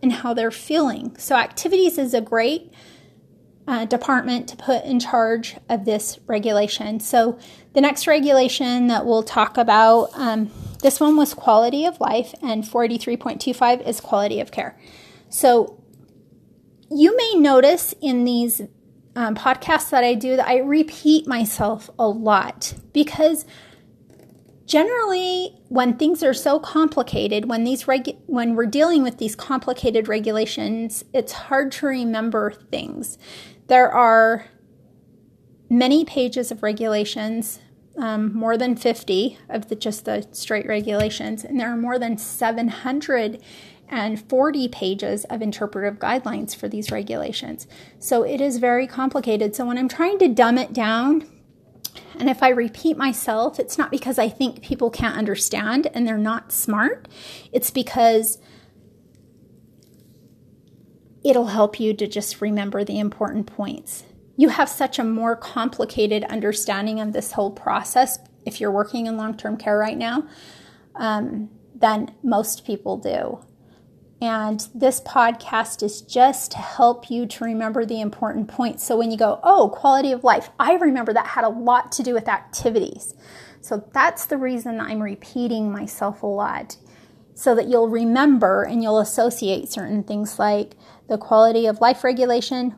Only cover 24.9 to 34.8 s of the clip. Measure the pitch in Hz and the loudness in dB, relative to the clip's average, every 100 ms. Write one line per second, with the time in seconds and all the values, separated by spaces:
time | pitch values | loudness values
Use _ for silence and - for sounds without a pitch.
24.9 | 494 440 370 370 370 370 - - 254 247 | 2 0 -2 -2 -4 -6 -10 -4 0 0
25.9 | 240 311 320 294 262 294 302 - 311 311 | 2 0 2 0 0 0 0 0 0 2
26.9 | 302 240 208 208 208 233 226 233 262 - | 0 -4 -4 -2 -2 -4 -2 -2 -2 0
27.9 | 262 269 - - 247 233 226 233 285 320 | -2 -2 -10 -6 -2 0 0 0 2 4
28.9 | 330 254 - 214 214 - 262 269 247 254 | 4 2 -2 -6 -6 -6 -4 -4 -4 0
29.9 | 226 214 214 220 214 220 - 208 226 226 | 0 0 -2 -2 -2 -2 -4 -4 -4 -6
30.9 | - - 262 233 - - 269 277 - 294 | -10 -4 -4 -4 -8 -2 -2 -2 -2 -4
31.9 | 262 233 220 226 220 208 208 - - - | -2 -2 -2 -2 -2 -2 -6 -8 -8 -8
32.9 | - - - - - - - - 254 247 | -10 -12 -14 -18 -20 -20 -14 4 6 6
33.9 | - 233 226 226 226 - _ _ _ | 6 6 6 4 2 -6 _ _ _